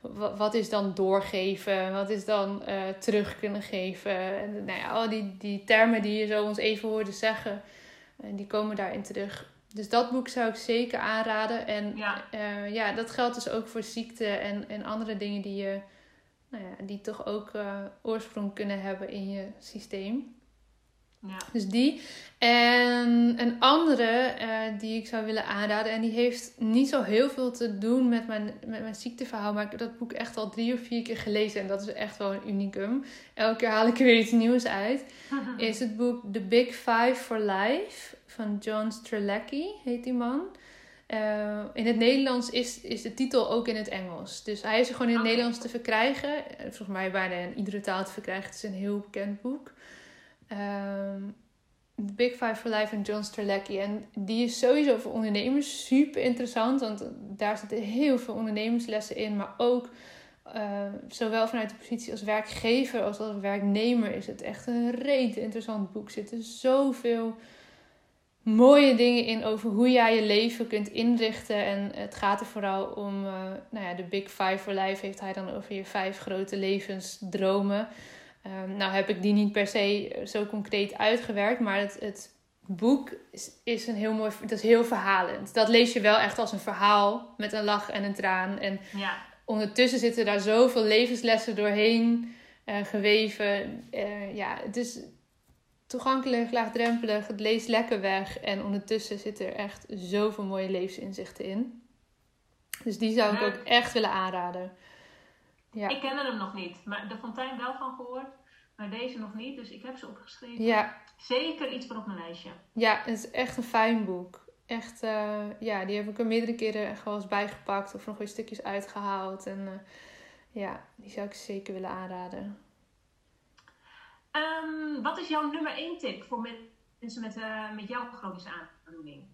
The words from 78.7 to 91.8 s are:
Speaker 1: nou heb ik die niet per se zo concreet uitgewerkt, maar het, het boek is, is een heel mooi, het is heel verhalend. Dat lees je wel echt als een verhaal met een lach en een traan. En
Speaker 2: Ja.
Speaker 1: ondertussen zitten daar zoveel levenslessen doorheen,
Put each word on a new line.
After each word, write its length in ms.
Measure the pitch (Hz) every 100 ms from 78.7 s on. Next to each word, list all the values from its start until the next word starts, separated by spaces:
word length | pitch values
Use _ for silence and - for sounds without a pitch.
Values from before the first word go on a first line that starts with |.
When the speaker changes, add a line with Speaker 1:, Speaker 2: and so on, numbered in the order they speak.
| 202
Speaker 1:
nou 140 | 190
heb 180 | 196 190
ik 120 | 185
die 120 | 202
niet 180 | 208 208
per 160 | 208 202
se 540 | 220 202 202 - -
zo 200 | 202 208
concreet 520 | 208 214 202 202 202 -
uitgewerkt, 640 | 214 233 233 202 208 247
maar 200 | 214 196
het, 180 | 202 -
het 360 | 214 202 - _ _ _
boek 500 | - 180 226 277 - - -
is, 200 | - - -
is 240 | - 220 233
een 80 |
heel 180 | 208 220
mooi, 180 | 220 214 208
het 100 | 202
is 100 | 208
heel 220 | 220 233
verhalend. 680 | 233 214 196 190 175 - 196
Dat 140 | 226 214
lees 260 | 233 233
je 80 | 233
wel 160 | 208 214
echt 200 | 208 220
als 140 | 214
een 80 | 196
verhaal 720 | - 196 202 208 202 233 - -
met 160 | 208
een 100 | 214
lach 260 | 208 208 -
en 140 | 202
een 100 | 202
traan. 460 | 196 196 185 185 196
En 200 | 196 196 -
Speaker 2:
Ja. 160 | 202 196 - - -
Speaker 1:
ondertussen 540 | - 214 208 214 247 254
zitten 260 | 233 233
daar 140 | 208 202
zoveel 440 | 196 220 254 247
levenslessen 720 | 214 220 240 240 226 220 220
doorheen, 800 | 202 208 208